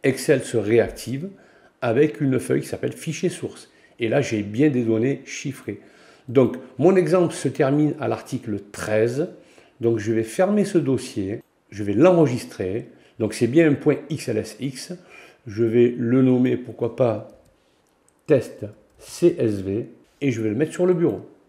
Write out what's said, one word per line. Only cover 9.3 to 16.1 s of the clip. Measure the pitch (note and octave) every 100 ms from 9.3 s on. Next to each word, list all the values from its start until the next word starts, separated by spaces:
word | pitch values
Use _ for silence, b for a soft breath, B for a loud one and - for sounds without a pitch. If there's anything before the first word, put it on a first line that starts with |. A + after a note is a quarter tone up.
| - b b b b
Donc, | A#2 A2+
je | G2+
vais | A2+
fermer | A2+ - F#3 G#3
ce | G3+ F3+
dossier. | C3+ B2+ - - F#2+ A2+ - _ _
Je | G2+
vais | G#2
l'enregistrer. | G2+ E3+ F3 D3 B2 - - F#2+ G#2 - b b _
Donc, | A2
c'est | - A#2
bien | C#3 E3
un |
point | C3+ D#3 C#3 -
X | C#3+ -
L | G#2+
S | G#2+ -
X. | C3+ C3+ - F3 B B B B -
Je | G2+
vais | A#2 A#2+ A#2+ A#2+
le | A#2